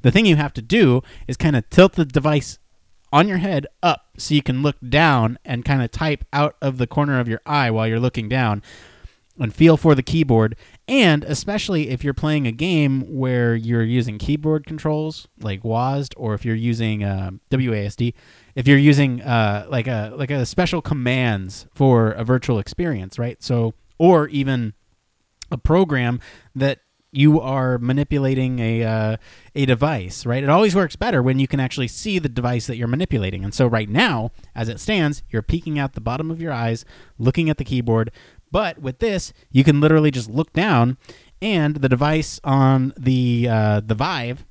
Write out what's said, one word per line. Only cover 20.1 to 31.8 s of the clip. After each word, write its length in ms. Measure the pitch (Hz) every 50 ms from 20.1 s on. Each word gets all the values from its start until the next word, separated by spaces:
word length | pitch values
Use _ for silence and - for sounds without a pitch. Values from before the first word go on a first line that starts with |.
| 123
like 160 | 156 139 127
a 120 | 143 135 123
special 380 | - - - 185 - - -
commands 840 | - - 156 139 123 123 127 131 127 120 107 98 95 90 95 - - _
for 420 | _ - 139 135 123 117 113 107 107
a 100 | 110 113
virtual 340 | 113 127 127 - - 123
experience, 640 | 104 95 - - - 175 170 139 101 92 92 - -
right? 240 | 120 120 120 _ -
So, 320 | - 127 117 117 113 - _ _ _ _ _
or 280 | 165 180 180 160 147 151
even 440 | 151 143 135 135 135 123 117 107 104 _ _ _ _ _ _ _ _ _ _ _ _ _ - -
a 60 | -
program 640 | 120 _ - 160 180 185 156 147 131 123 120 120 123 - - - - _ _ _
that 240 | 131 135 139 135 _ _ _ _ _ _ _
you 280 | - 139 143 151 151 143
are 380 | 113 131 135 135 127 127 127
manipulating 800 | 123 120 123 131 143 143 - 151 143 135 131 135 131 131 127 127
a, 260 | 123 113 113 113 113 117
uh, 340 | 110 110 110 110 110 110 - - - - - _ - _
a 120 | 147 139
device, 580 | 131 127 110 139 156 156 113 90 92 - - -
right? 180 | 120 120 131 139
It 60 | 139
always 260 | 151 180 220 208 175
works 200 | 196 185 156 -
better 260 | - 202 247 202 135
when 160 | 123 131 131
you 100 | 135 135
can 120 | - - 139
actually 300 | 131 123 - -